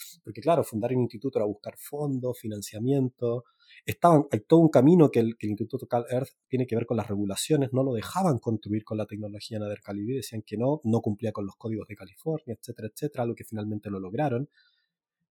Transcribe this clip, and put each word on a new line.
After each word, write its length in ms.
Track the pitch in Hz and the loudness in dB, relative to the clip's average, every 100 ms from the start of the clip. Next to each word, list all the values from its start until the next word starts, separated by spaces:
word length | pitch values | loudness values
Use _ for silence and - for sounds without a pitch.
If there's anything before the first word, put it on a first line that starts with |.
| - - | -20 -20
Porque 160 | - 107 | -16 -6
claro, 240 | 135 160 | 0 2
fundar 280 | 110 110 120 | 0 -2 -2
un 100 | 127 | 0
instituto 360 | 117 107 135 120 | -2 -4 -4 -2
era 80 | 104 | -2
buscar 280 | 101 110 - | -4 -10 -14
fondos, 640 | - 147 147 131 123 117 | -12 -6 -4 -4 -4 -6
financiamiento. 1040 | 113 104 - 107 123 139 127 - 120 123 - _ _ - | -8 -10 -10 -4 0 2 0 -2 -4 -4 -8 _ _ -14
Estaban, 400 | - - 175 156 - | -10 2 6 6 6
hay 100 | 107 | -2
todo 200 | - 165 | 4 6
un 80 | 160 | 8
camino 420 | 135 139 180 143 | 8 8 8 8
que 100 | 120 | 6
el, 160 | 113 - | 2 0
que 100 | 104 | -6
el 40 | |
Instituto 360 | 104 117 127 120 | -4 -6 -8 -4
Cal 200 | 120 117 | -4 -2
Earth 200 | 123 135 _ _ | -4 -4 _ _
tiene 180 | 127 123 | -2 0
que 80 | |
ver 120 | 113 117 | -2 -2
con 100 | 113 | -2
las 120 | 101 | -2
regulaciones. 600 | 101 101 98 - 151 131 | -4 -4 -4 0 2 2
No 120 | 127 | 0
lo 80 | 135 | 0
dejaban 460 | 117 - 180 190 123 | -2 -4 0 0 0
construir 460 | - 107 101 107 | 0 -4 -2 -4
con 140 | - 110 | -4 -6
la 80 | 101 | -6
tecnología 520 | 104 107 104 - 110 | -8 -12 -12 -10 -8
Nader 220 | 104 104 | -6 -8
Khalil. 360 | - 101 107 131 | -8 -8 -6 -6
Decían 260 | - 110 | -6 -10
que 120 | - 107 | -8 -2
no, 240 | 127 156 | 0 0
no 160 | 113 113 | 0 0
cumplía 320 | 113 101 113 | 0 -4 -4
con 120 | 104 | -6
los 120 | 101 - | -8 -10
códigos 300 | 113 110 107 | -8 -8 -10
de 60 | |
California, 640 | 104 95 - 160 156 123 110 | -16 -20 -12 -6 -6 -8 -14
etcétera, 300 | - 117 110 | -14 -12 -12
etcétera, 320 | - 147 - | -8 -8 -4
algo 100 | 120 | -4
que 100 | 113 | -6
finalmente 460 | - 107 107 104 104 | -8 -6 -4 -6 -6
lo 100 | 95 | -8
lograron. 480 | 92 117 151 120 147 _ _ _ _ _ _ _ _ | -6 -4 -2 -2 -4 _ _ _ _ _ _ _ _